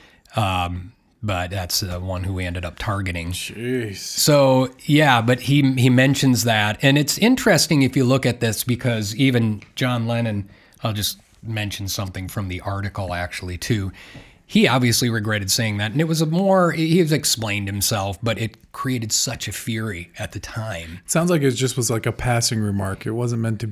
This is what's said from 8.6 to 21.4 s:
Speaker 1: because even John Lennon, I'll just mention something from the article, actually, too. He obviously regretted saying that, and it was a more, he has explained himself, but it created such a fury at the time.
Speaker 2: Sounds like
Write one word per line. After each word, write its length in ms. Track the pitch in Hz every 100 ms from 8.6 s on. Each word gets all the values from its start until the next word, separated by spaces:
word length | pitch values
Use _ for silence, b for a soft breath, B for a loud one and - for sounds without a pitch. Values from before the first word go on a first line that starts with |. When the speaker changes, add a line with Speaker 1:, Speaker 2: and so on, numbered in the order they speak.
Speaker 1:
because 500 | - 120 127 113 101
even 480 | 110 135 131 113 104 - -
John 300 | 127 123 117
Lennon, 420 | 117 117 104 98 B B B
I'll 100 | 117
just 260 | 104 98 - _ _
mention 440 | 110 110 104 - 98
something 380 | - 92 95 92
from 200 | - 98
the 120 | 87
article, 520 | 101 98 101 - 92
actually, 420 | 87 87 - 92 90
too. 340 | - 110 95 B B B B B _
He 160 | - 190
obviously 440 | 127 123 113 123
regretted 400 | 113 104 104 95
saying 260 | - 113 104
that, 160 | 107
and 80 | 123
it 40 | 165
was 140 | 160
a 40 | 156
more, 440 | 170 196 190 175
he 260 | 151 160 175
has 120 | 156
explained 560 | 151 - - 110 101 98
himself, 500 | 101 - 107 98 98
but 160 | 117 104
it 180 | 113 - _
created 400 | - 135 127 113
such 340 | - - 113 -
a 60 |
fury 580 | - - 110 110 87 87 -
at 140 | 104
the 80 | -
time. 600 | - 113 110 87 80 87
Speaker 2:
Sounds 260 | - 165 175
like 120 | 170